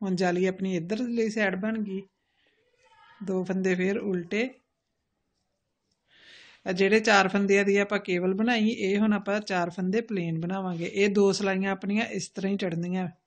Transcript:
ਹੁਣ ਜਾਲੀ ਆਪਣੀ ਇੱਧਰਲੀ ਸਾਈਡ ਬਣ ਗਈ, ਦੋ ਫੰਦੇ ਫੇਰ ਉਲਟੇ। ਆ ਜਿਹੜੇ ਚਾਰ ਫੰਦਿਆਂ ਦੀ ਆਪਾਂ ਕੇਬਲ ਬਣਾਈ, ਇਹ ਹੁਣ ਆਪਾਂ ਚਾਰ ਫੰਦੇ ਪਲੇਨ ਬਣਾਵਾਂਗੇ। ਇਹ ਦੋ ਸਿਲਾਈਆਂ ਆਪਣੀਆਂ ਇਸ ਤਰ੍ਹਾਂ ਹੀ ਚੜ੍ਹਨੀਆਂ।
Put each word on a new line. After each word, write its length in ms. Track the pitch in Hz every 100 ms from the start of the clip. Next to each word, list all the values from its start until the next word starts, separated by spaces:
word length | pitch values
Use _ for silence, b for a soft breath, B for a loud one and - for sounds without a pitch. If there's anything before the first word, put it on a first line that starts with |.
ਹੁਣ 140 | 196 185
ਜਾਲੀ 300 | 185 175 185
ਆਪਣੀ 300 | 185 190 180
ਇੱਧਰਲੀ 540 | 170 220 247 233 226
ਸਾਈਡ 260 | 220 202 185
ਬਣ 220 | 214 220
ਗਈ, 240 | 208 190 196 _ _ _ _ _ _ _ _ _ - -
ਦੋ 200 | 190 185
ਫੰਦੇ 320 | 185 190 190 180
ਫੇਰ 220 | 185 202
ਉਲਟੇ। 520 | 202 185 175 - 254 - _ _ _ _ _ _ _ _ _ _ _ _ _ _ _ B B B B B 190
ਆ 40 |
ਜਿਹੜੇ 280 | 180 196 220
ਚਾਰ 280 | 220 202 190
ਫੰਦਿਆਂ 380 | 202 196 196 196
ਦੀ 120 | 202
ਆਪਾਂ 220 | 202 202
ਕੇਬਲ 340 | 196 180 185
ਬਣਾਈ, 360 | 190 226 233 214
ਇਹ 280 | - 190 202
ਹੁਣ 140 | 214
ਆਪਾਂ 260 | 208 - 208
ਚਾਰ 300 | 208 185 170
ਫੰਦੇ 320 | 170 185 214
ਪਲੇਨ 380 | 233 202 170 160
ਬਣਾਵਾਂਗੇ। 460 | 170 196 185 170 175
ਇਹ 240 | 202 208
ਦੋ 220 | 202 196
ਸਿਲਾਈਆਂ 400 | 190 196 190 196
ਆਪਣੀਆਂ 340 | 196 190 208 -
ਇਸ 240 | 190 -
ਤਰ੍ਹਾਂ 220 | - 190
ਹੀ 60 | 196
ਚੜ੍ਹਨੀਆਂ। 500 | 190 165 175 185 180 -